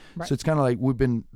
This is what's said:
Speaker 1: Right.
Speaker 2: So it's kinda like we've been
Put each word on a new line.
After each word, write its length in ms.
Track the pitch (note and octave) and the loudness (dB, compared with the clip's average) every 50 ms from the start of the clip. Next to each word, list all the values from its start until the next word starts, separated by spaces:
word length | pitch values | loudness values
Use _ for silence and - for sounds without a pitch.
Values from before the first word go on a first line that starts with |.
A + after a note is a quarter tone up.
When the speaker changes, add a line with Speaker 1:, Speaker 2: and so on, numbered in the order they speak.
| - - - | -20 -14 -12
Speaker 1:
Right. 120 | E3 E3+ | -8 -4
Speaker 2:
So 60 | - C#3+ | -4 -4
it's 100 | - - | -2 0
kinda 180 | D#3 D#3 D3+ | 0 2 2
like 160 | C#3 B2 B2 F#2+ | 2 2 2 0
we've 160 | B2 C3+ B2+ | 0 -2 0
been 260 | A2+ C3+ B2 A#2+ A2+ - - - | 2 0 0 0 -2 -4 -8 -14